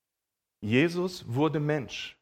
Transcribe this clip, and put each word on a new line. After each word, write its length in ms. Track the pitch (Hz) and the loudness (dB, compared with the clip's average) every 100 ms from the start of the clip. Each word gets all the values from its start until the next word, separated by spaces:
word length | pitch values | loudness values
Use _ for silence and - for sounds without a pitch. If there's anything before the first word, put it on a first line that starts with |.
| _ _ _ _ _ _ | _ _ _ _ _ _
Jesus 640 | 107 123 170 175 180 - - | 2 4 4 2 -4 -6 -6
wurde 320 | 123 156 151 | 0 2 2
Mensch. 580 | 147 151 110 - - - | 0 -2 -4 -10 -14 -16